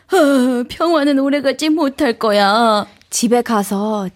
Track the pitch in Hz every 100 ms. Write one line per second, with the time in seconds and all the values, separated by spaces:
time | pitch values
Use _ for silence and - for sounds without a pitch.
0 | - 370 285 269 254 247 247 - 339 320
1 | 285 269 277 285 277 269 311 311 277 269
2 | 262 226 220 202 196 220 233 208 196 _
3 | - - 233 240 240 220 190 196 214 208
4 | 185